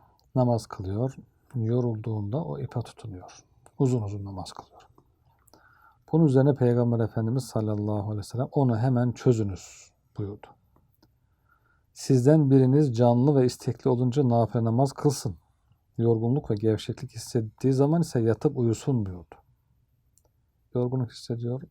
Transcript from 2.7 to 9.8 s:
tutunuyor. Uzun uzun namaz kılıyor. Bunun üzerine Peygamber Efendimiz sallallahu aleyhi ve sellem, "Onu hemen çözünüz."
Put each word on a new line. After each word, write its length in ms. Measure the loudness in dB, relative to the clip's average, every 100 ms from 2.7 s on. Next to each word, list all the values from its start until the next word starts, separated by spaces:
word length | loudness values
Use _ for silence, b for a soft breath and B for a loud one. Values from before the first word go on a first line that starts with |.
| -8
tutunuyor. 600 | -10 -14 -16 -16 -18 -20 _ _ _ -2
Uzun 220 | 0 0
uzun 240 | -4 -8 -10
namaz 260 | -12 -14
kılıyor. 300 | -16 -20 -20 -20 _ _ _ _ b b b b b b b -2
Bunun 140 | 2 4
üzerine 300 | 6 4 4
Peygamber 440 | 2 2 2 0
Efendimiz 440 | -2 -2 -2 -4
sallallahu 600 | -4 -4 -4 -2 -2 -4
aleyhi 140 | -4 -8
ve 60 |
sellem, 240 | -8 -6 -4
"Onu 260 | 0 0 2
hemen 340 | 0 0 0
çözünüz." 840 | 0 2 2 0 -6 -14 -20